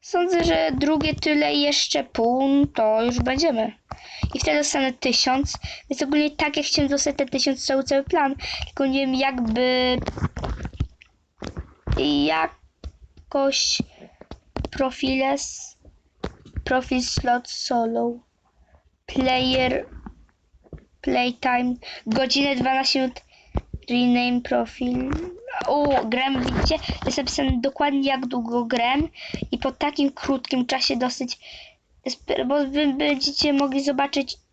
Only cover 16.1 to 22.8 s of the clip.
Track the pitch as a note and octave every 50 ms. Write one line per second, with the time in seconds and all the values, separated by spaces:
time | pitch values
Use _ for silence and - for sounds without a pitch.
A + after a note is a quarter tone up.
16.1 | _ _ - - - - - - - - - - A#3 C4 B3+ - C4 B3+ B3 -
17.1 | - - - B3 A#3+ B3 B3 - - - - - B3+ A#3+ A#3 A3+ A3+ A#3 A#3 A#3+
18.1 | A#3+ A#3+ _ _ _ _ _ _ _ _ _ _ _ - _ _ _ _ _ -
19.1 | - - C4 C4 B3+ B3+ B3+ C4 C4 C4 B3+ B3 B3+ B3+ B3+ - - - - -
20.1 | - - - _ _ _ _ _ _ - _ - - - - _ _ _ - -
21.1 | C4+ B3 B3 B3 B3 - - C4 B3 B3 B3 B3 B3 B3 - - - - - A3
22.1 | A3 A#3 C4 B3+ - C#4 C#4+ C#4+ C#4 B3 B3 C4 C4 C4